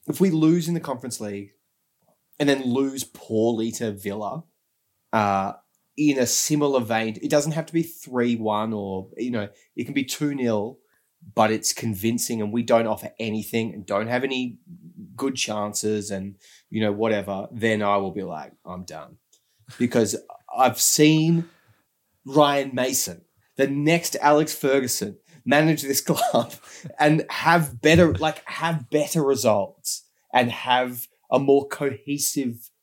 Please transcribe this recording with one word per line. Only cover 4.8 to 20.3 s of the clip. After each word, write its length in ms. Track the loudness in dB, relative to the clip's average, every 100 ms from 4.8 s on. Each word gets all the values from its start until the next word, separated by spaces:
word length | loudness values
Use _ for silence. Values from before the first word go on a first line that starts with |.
| _ _ _
uh, 400 | 0 2 2 -2 -8 _ _ _ 0
in 220 | 2 2
a 80 | 2
similar 540 | 0 0 2 2 2
vein, 380 | 0 -2 -2 -4
it 80 | 0
doesn't 220 | 0 0
have 160 | -4 -4
to 60 |
be 100 | -4
three 520 | -4 -8 -6 0 0 0
one 380 | 0 0 -2
or, 360 | -4 -6 -8 -10 -8
you 140 | -6
know, 160 | -4 -6 _ _ -10
it 80 | -6
can 80 |
be 100 | -6
two 300 | -6 -4 -4
nil, 460 | -2 -2 -2 -4 -12 _ _ _ _ -8 0
but 160 | 2
it's 200 | 2 -4
convincing 720 | -4 -6 -2 -2 -2 -4 -4
and 100 | -2
we 120 | -4
don't 240 | 2 2 2
offer 240 | -4 -8 -8
anything 540 | -6 -6 -4 -4 -4
and 120 | -8 -4
don't 220 | -4 -2
have 160 | -2
any 340 | -2 -4 -6 -10 _ -20 -20 -20 -18 -6
good 200 | -6 -4
chances 720 | -6 -4 -4 -4 -2 -4 -4
and, 260 | -8 -10 -14 _ -20 _
you 100 | -2
know, 100 | -2
whatever, 560 | 0 0 0 -2 -8 -8
then 320 | -2 0 2
I 140 | 2 0
will 140 | 0
be 120 | -6
like, 300 | -8 -10 -14 _ -14
"I'm 180 | -14
done." 340 | -12 -16 -18 -20 _ _ _ _ -20 -4
Because 380 | 0 2 0 -2 -10